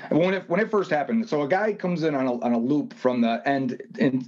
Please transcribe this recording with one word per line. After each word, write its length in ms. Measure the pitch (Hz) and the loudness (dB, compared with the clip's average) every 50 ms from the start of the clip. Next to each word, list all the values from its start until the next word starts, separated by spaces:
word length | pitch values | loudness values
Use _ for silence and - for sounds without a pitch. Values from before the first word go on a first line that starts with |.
| - - | -4 0
when 240 | - 151 175 185 196 | 2 2 4 4 2
it, 160 | 185 - - | -2 -2 -2
when 100 | 170 185 | 0 0
it 100 | 226 220 | 0 2
first 220 | - 202 175 165 | 2 0 0 2
happened. 380 | 160 147 139 135 117 113 110 - | 0 -2 0 0 0 0 0 0
So 140 | 156 147 147 | -2 -2 0
a 40 | |
guy 240 | 135 185 190 214 220 | 2 0 0 0 -2
comes 320 | 208 - - 180 180 160 156 | -2 -2 -2 -2 -2 0 0
in 100 | 160 147 | 0 0
on 140 | 135 131 | 0 0
a, 140 | 127 123 120 | 0 -2 -2
on 100 | 117 120 | 0 0
a 60 | 120 | 0
loop 360 | 117 117 131 147 147 127 - - | 0 2 0 0 0 0 -4 -6
from 280 | - - 127 123 123 | -2 0 0 2 2
the 200 | 117 117 117 113 - | 2 2 0 0 0
end 340 | 143 139 139 135 120 - - - - - | 0 0 0 0 -2 -4 -6 -10 -12 -4
in, 300 | - - 135 127 131 127 | 0 0 2 2 0 -4